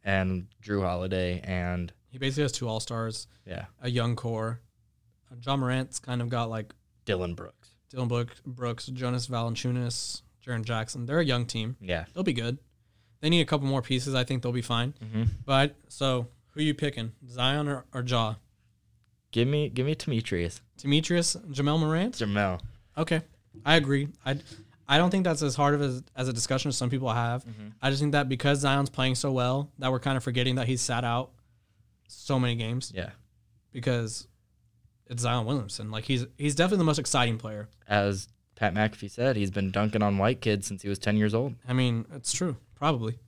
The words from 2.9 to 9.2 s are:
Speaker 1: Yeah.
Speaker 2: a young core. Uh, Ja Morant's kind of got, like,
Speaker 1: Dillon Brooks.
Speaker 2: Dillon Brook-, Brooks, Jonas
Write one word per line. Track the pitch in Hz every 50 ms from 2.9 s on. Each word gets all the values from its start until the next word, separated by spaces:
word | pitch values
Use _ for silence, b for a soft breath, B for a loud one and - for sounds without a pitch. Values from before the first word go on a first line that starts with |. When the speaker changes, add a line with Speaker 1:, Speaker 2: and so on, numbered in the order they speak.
| 123 113 113 113 110 - - b b b b
Speaker 1:
Yeah. | 98 90 - - 92 - _
Speaker 2:
a | - 127
young | 120 120 117 117 120
core. | 117 - 117 113 110 110 113 117 120 - _ _ _ _ _ _ _ _ _ _ _ _ _
Uh, | 127 120
Ja | 120 135 139 139
Morant's | 135 123 127 131 131 127 - -
kind | - - 123 123
of | 120 117
got, | 123 120 117 113
like, | 113 110 107 107 - _ _ _ _ _ _
Speaker 1:
Dillon | - 104 92 90 87 87
Brooks. | 85 87 - - _ _ - _ _ _ _
Speaker 2:
Dillon | - 127 127 117
Brook-, | 120 120 120 120 - - _
Brooks, | 135 127 120 123 120 117 117 - -
Jonas | 127 127 127 123 123 123